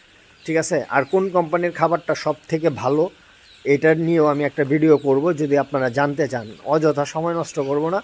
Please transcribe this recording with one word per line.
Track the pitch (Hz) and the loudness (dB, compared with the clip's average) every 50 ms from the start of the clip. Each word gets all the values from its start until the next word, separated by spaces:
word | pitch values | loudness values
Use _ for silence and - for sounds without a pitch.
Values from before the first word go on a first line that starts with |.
| _ _ _ _ _ _ _ _ - | _ _ _ _ _ _ _ _ -8
ঠিক | - 160 160 156 | -2 -2 -2 0
আছে। | - 180 147 123 - 117 | 0 -2 -2 -2 0 0
আর | 135 135 - - | 0 0 2 0
কোন | 190 190 196 175 | 0 0 0 0
কোম্পানির | 180 170 156 156 175 175 175 165 - | 0 0 0 0 -2 -2 -2 -2 0
খাবারটা | 160 165 165 165 - - 156 - - | 0 0 0 0 -2 -2 -4 -4 -2
সব | 156 151 - - - | -4 -6 -6 -6 -6
থেকে | 165 160 156 165 139 107 104 | -4 -2 0 -2 -2 -2 -2
ভালো, | 127 143 151 170 190 - - _ - - _ _ - - - - | 0 0 0 0 -2 -4 -10 _ -20 -20 _ _ -20 -20 -6 0
এটা | 131 143 139 151 160 160 160 165 | 0 2 4 4 4 2 2 2
নিয়েও | 160 170 165 151 151 143 | 0 2 4 4 2 2
আমি | 143 147 143 | 0 -2 -2
একটা | - - 147 131 143 | -2 -2 -2 0 0
ভিডিও | 156 151 160 151 143 147 | 2 4 4 4 4 4
করব | 139 135 135 143 175 175 139 | 2 2 2 2 0 0 -2
যদি | 156 143 139 139 135 | -2 0 2 0 0
আপনারা | 135 - 139 131 127 117 139 | 0 -2 -2 -2 -2 0 0
জানতে | 143 143 143 139 156 127 127 | -2 0 0 -2 -4 -4 -4
চান। | 120 110 110 107 - - - 147 | -6 -10 -10 -14 -12 -4 -2 0
অযথা | 160 156 156 143 139 143 139 - | 2 2 2 2 0 -2 -4 -4
সময় | 160 160 170 170 170 | -6 -4 -4 -4 -4
নষ্ট | 156 - - 160 139 135 | -6 -6 -6 -6 -4 -2
করব | 139 147 151 165 180 | -2 -2 -2 -2 -2
না। | 202 | -4